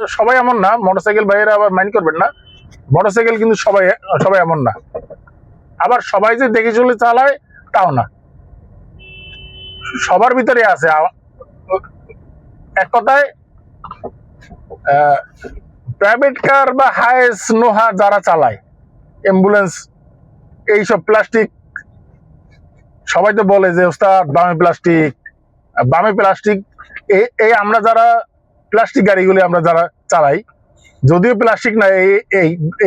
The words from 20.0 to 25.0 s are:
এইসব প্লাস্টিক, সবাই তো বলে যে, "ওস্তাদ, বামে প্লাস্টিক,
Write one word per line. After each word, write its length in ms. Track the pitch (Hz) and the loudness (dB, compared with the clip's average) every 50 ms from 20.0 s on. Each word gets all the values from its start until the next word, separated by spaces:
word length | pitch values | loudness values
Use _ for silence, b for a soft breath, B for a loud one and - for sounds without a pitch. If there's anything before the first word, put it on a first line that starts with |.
| _ _ _ _ _ _ _ _ _ - - - - - | _ _ _ _ _ _ _ _ _ -20 -20 -16 -4 -2
এইসব 320 | 208 208 208 - 226 180 - - | 0 0 0 0 -4 -4 0 0
প্লাস্টিক, 400 | 214 214 202 - - 226 208 - _ _ _ _ _ - - _ _ - _ _ _ _ _ _ _ _ _ _ - _ _ - _ _ _ _ _ _ _ - | 0 0 0 -2 -2 -2 -2 -4 _ _ _ _ _ -20 -20 _ _ -20 _ _ _ _ _ _ _ _ _ _ -20 _ _ -20 _ _ _ _ _ _ _ -6
সবাই 260 | - 170 190 214 208 | -4 -2 0 0 0
তো 100 | 220 208 | 0 0
বলে 260 | 185 202 202 190 180 170 | 2 2 2 2 2 2
যে, 100 | 175 185 | 2 0
"ওস্তাদ, 400 | 175 156 - 208 196 190 190 180 143 139 | 0 0 0 0 2 2 2 0 0 0
বামে 200 | 170 175 180 175 160 | 0 0 0 0 0
প্লাস্টিক, 500 | 175 175 160 - - 175 170 160 | 0 0 0 0 -2 0 2 2